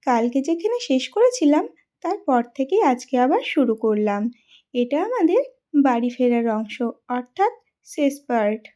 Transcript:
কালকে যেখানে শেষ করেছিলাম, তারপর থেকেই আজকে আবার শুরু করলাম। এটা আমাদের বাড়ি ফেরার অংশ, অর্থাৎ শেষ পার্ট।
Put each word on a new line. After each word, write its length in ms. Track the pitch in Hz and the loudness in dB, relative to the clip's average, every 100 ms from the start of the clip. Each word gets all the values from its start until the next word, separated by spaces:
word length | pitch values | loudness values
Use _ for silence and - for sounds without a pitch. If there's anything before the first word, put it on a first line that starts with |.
| - | 0
কালকে 300 | 240 240 277 277 | 0 0 -2 -2
যেখানে 300 | 339 415 480 - | -2 -2 -4 -2
শেষ 140 | 262 262 403 | -2 -2 2
করেছিলাম, 500 | 494 480 294 294 466 _ _ _ | 2 4 2 2 0 _ _ _
তারপর 380 | 339 392 - 254 240 - | -6 -6 0 0 -2 -6
থেকেই 240 | 269 392 359 | -2 2 2
আজকে 240 | 247 - 254 254 | 0 -2 0 2
আবার 160 | 392 554 | 0 0
শুরু 200 | - 247 220 | 0 0 0
করলাম। 380 | 220 208 208 202 220 - _ - _ | 0 0 0 -2 -4 -8 _ -20 _
এটা 240 | 247 247 285 415 | -4 -2 -2 -2
আমাদের 340 | 494 330 392 554 _ _ 294 277 | 0 2 2 -2 _ _ 2 2
বাড়ি 220 | 233 240 240 | 2 -2 0
ফেরার 320 | 247 240 233 214 | 0 2 0 -2
অংশ, 200 | 214 - 233 - _ 247 | -6 -6 -6 -8 _ -8
অর্থাৎ 360 | 247 - 403 494 _ _ _ | -8 -2 -2 -2 _ _ _
শেষ 260 | - 285 285 _ | -2 0 0 _
পার্ট। 340 | 240 208 220 - | 0 0 -2 -10